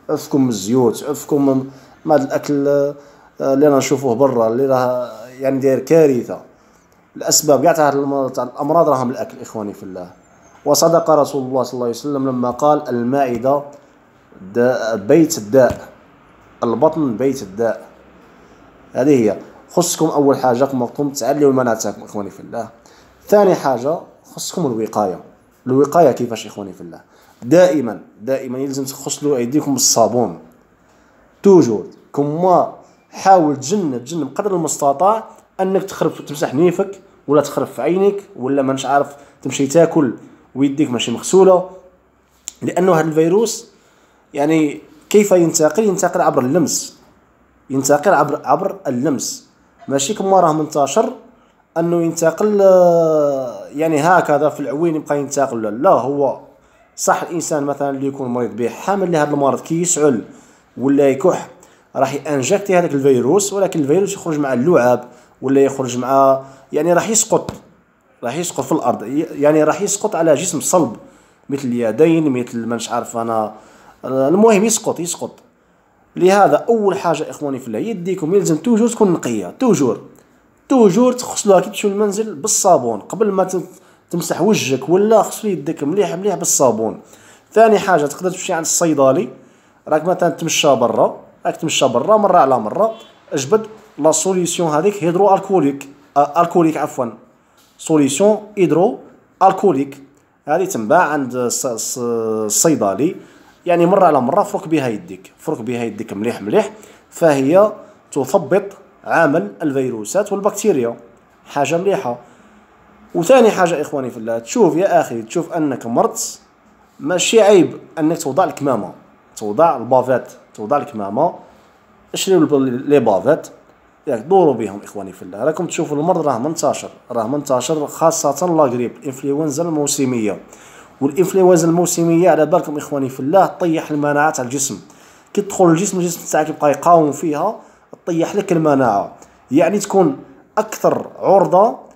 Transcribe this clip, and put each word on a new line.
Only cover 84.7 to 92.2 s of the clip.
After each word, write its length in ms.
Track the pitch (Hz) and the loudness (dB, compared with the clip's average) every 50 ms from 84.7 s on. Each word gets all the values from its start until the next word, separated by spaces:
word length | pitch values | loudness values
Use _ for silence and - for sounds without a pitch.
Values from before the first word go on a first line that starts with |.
| 135 127 - - | -4 -4 -2 0
ولا 320 | 170 190 202 214 226 208 | 0 2 2 4 4 2
غسل 280 | 175 - - - - 214 | 2 0 -6 -8 -6 -6
يدك 360 | 185 156 143 165 156 - 147 | -6 -4 -6 -8 -8 -6 -6
مليح 300 | 143 175 208 202 - 165 | -4 -2 -2 -2 -2 -4
مليح 200 | 175 190 208 180 | -4 -4 -4 -4
بالصابون. 640 | 170 175 - - - 143 123 113 107 110 107 90 - - - - - _ - - _ _ _ | -4 -2 -2 0 2 2 2 2 0 -2 -6 -6 -10 -16 -20 -20 -20 _ -20 -20 _ _ _
ثاني 260 | - 208 226 220 214 185 | 2 4 6 6 4 2
حاجة 280 | - 196 185 156 147 | 2 2 2 2 0
تقدر 240 | 139 - - 185 185 | -2 -4 -6 -6 -6
تمشي 220 | 175 - - - | -6 -6 -6 -6
عند 120 | 180 165 160 | -6 -4 -4
الصيدلي، 640 | - - - 175 165 151 139 135 135 131 170 233 - - - - _ _ _ _ _ _ _ _ - | -4 -2 0 0 0 2 4 4 4 4 2 -2 -6 -10 -18 -20 _ _ _ _ _ _ _ _ -2
راك 160 | 151 156 156 | -2 -2 0
مثلا 240 | 185 175 175 180 165 | -2 -2 0 0 -2
تمشى 480 | 143 - 170 156 - - - 147 131 | -2 -2 -4 -4 -2 2 2 2 4
برا، 400 | 117 120 107 107 117 160 220 - - - - _ _ - | 4 2 0 2 2 2 0 0 -6 -16 -20 _ _ -6
راك 100 | 120 - | -6 -6
تمشى 320 | - - 151 - - 151 127 | -4 -6 -6 -2 0 0 0
برا 280 | 117 120 135 175 220 | 0 0 2 2 2
مرة 220 | 214 | 2